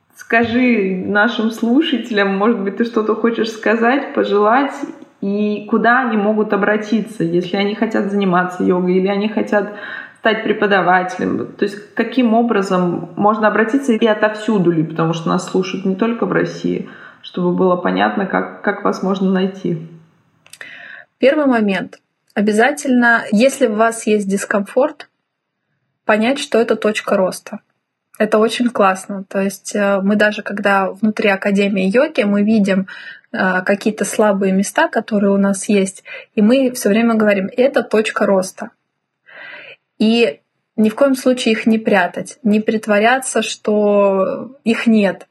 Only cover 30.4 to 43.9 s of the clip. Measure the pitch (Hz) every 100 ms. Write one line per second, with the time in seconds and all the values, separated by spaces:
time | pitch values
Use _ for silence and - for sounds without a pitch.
30.4 | - 208 202 196 190 190 214 214 214 190
31.4 | 208 196 202 202 190 233 311 285 208 202
32.4 | 208 220 196 190 190 - - - _ 214
33.4 | 190 185 185 202 220 208 202 - 214 196
34.4 | 196 190 202 - 330 226 - 208 202 196
35.4 | 196 196 - 202 - - - - - -
36.4 | 208 269 254 - 208 220 233 220 214 202
37.4 | 196 - 254 254 - - - - 208 190
38.4 | 185 - 214 _ _ _ _ _ _ -
39.4 | - - - - _ - 220 233 214 -
40.4 | _ _ _ - 214 214 277 254 254 254
41.4 | 233 220 233 220 220 196 180 - - -
42.4 | 214 214 214 220 214 202 226 262 - 233
43.4 | 214 - - 208 208